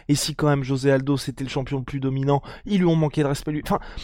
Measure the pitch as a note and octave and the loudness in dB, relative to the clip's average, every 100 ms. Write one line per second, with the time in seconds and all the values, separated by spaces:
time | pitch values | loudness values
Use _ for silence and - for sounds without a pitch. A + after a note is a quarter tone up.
0 | - D3 - D3+ D3+ C#3+ B2+ C3+ C#3 C3+ | 0 0 0 0 2 2 0 0 4 2
1 | C3+ C#3 - A#2+ C3+ C#3 B2+ C#3 B2 C#3 | 2 -2 -2 -8 -6 -4 -4 -6 -6 -4
2 | C3+ C3+ C#3 C#3+ - - - G3+ F3 E3 | -2 0 2 2 0 -12 -2 2 4 4
3 | D3+ D#3 C#3+ C#3+ - D3+ - G3+ - - | 2 2 0 -2 -4 -4 -2 -4 -4 -14